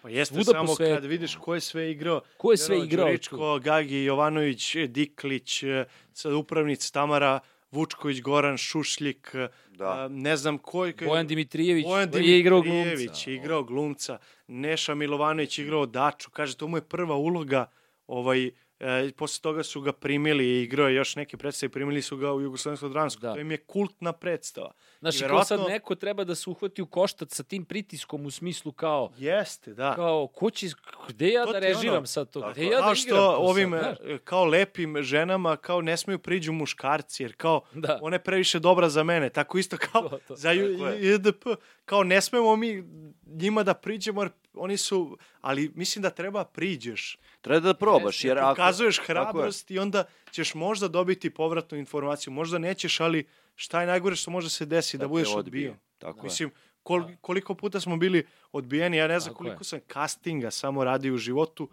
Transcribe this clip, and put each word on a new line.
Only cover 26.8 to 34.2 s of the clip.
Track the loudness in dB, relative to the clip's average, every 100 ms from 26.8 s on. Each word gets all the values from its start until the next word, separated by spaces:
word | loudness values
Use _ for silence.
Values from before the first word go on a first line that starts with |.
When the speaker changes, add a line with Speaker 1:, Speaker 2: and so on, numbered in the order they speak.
Speaker 2:
u | -4
koštac | 2 2 0 -10
sa | -10
tim | -8 -8
pritiskom | -6 -8 -8 -12 -12 -10 -10
u |
smislu | -8 -8 -8 -10
kao, | -4 0 0 -2 -4
Speaker 1:
Jeste, | -2 0 -2 -8 -14
da. | -4 -2
Speaker 2:
kao, | 0 0 0 -2
ko | -2 -2
će, | -2 -8 -10 -16 -18 -14
gde | -2 2
ja | 4
Speaker 1:
To | 2
Speaker 2:
da | 0
Speaker 1:
ti | 2
je |
ono | 2
Speaker 2:
režiram | 2 0 0
sad | -4 -6
to? | -6
Speaker 3:
Tako | -8
Speaker 2:
Gde | -2
Speaker 3:
je. | 2
Speaker 2:
ja | 4
da |
Speaker 1:
Kao | 4
Speaker 2:
igram | 4
Speaker 1:
što | 4 6
Speaker 2:
to | 6
sad, | 6 4
Speaker 1:
ovim, | 4 2
Speaker 2:
znaš? | 0 -4 -6
Speaker 1:
e, | -10
kao | -12